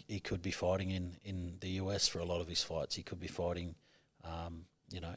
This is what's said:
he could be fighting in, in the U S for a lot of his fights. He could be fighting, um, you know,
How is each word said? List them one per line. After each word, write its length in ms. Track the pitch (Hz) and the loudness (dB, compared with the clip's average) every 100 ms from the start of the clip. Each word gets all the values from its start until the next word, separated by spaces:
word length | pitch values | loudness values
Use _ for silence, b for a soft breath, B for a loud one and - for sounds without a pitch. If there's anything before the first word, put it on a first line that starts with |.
| - | -4
he 120 | 101 | -4
could 200 | - 90 | 0 0
be 100 | 90 | 0
fighting 400 | - 90 95 92 | 2 4 4 4
in, 260 | 92 90 87 101 | 2 0 -4 -4
in 320 | 90 87 87 | -2 -2 -4
the 80 | 92 | -2
U 200 | 95 95 | 0 2
S 160 | 98 - | 4 4
for 120 | 87 | 4
a 40 | |
lot 160 | 87 87 | 0 0
of 80 | 85 | 0
his 160 | 82 | 0
fights. 320 | - 82 73 - | 0 0 0 -2
He 80 | |
could 160 | - 87 | -4 -6
be 80 | 85 | -4
fighting, 480 | - 87 87 90 - - - _ - | 0 0 0 -2 -8 -16 -20 _ -16
um, 400 | 82 82 85 85 82 _ - | -8 -6 -4 -6 -12 _ -12
you 120 | 92 | -6
know, 120 | 82 | -6